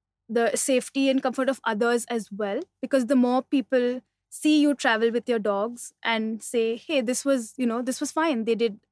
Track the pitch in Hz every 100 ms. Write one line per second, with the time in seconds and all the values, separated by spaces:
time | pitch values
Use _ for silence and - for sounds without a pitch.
0 | _ _ - 226 233 240 - 254 - 277
1 | 269 262 262 240 254 269 233 214 233 240
2 | - 233 202 196 202 226 370 _ 269 269
3 | 233 269 247 254 - 277 - 254 247 254
4 | - _ _ - 302 302 294 269 269 220
5 | 233 233 240 226 208 202 220 240 - -
6 | 226 226 220 220 - 240 226 226 - 302
7 | 226 254 277 269 220 - 240 233 247 254
8 | 294 311 330 240 220 220 233 208 _